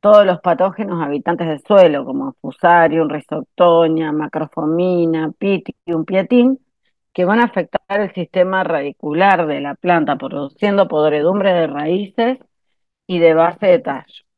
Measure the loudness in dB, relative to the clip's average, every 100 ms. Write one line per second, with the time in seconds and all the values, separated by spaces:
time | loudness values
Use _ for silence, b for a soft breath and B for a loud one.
0 | 6 6 6 0 -2 0 -2 -4 -8 -6
1 | -4 -6 -4 -4 -4 -6 _ 6 6 4
2 | -6 -8 -8 -10 -16 -2 2 4 4 2
3 | -2 -4 -8 -10 -10 0 2 4 2 0
4 | -4 -4 -6 -6 -8 -6 -4 -2 0 0
5 | 0 -2 -4 -6 -4 -4 -6 -16 -8 -6
6 | -2 -4 0 2 2 0 _ _ _ _
7 | _ -4 0 2 0 -2 -6 -8 _ -4
8 | -4 -6 -6 -2 0 0 -2 -4 -4 -8
9 | -6 0 2 2 0 -4 -8 -6 0 0
10 | 0 -4 -6 -10 -10 _ -2 0 0 2
11 | 0 0 0 0 0 0 -2 -4 -4 -4
12 | -4 -4 -4 -4 _ _ _ _ _ _
13 | -8 2 4 4 2 0 0 2 0 -10
14 | -14 -20 _